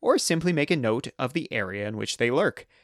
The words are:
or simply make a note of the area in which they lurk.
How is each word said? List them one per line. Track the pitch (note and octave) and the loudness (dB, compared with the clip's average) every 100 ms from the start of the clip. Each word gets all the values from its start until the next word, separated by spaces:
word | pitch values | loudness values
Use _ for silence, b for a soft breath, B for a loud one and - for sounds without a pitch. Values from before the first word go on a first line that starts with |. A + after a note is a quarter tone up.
or | A3+ C4 | 2 2
simply | - E3 E3+ | 4 0 2
make | E3 D3 | 2 2
a | E3+ | 2
note | A#2 A2+ - - | 2 0 -2 -6
of | C3 | -4
the | D#3 D3+ | -4 -4
area | A#2+ F#2+ G2 G#2 | -4 -4 -4 -6
in | G#2+ | -6
which | G#2+ - | -6 0
they | A#2+ | 0
lurk. | C3 F#3+ - - _ | 2 0 -2 -10 _